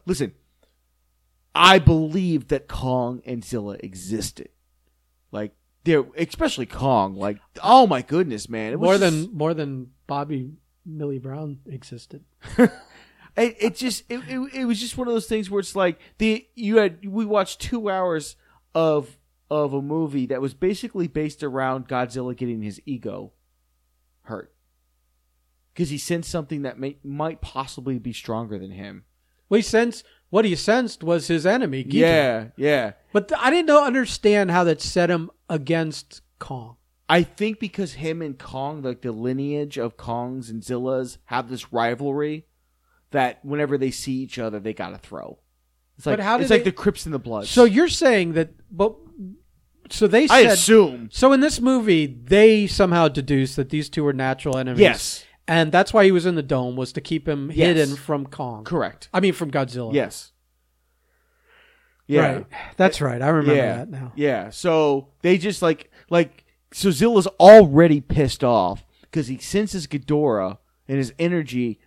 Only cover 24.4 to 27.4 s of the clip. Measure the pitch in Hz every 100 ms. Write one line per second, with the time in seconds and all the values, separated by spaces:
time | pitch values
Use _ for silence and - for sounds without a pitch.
24.4 | - _ _ _ _ _ _ _ _ _
25.4 | _ _ _ - 170 143 - 170 165 175
26.4 | 143 151 135 117 135 143 139 143 156 156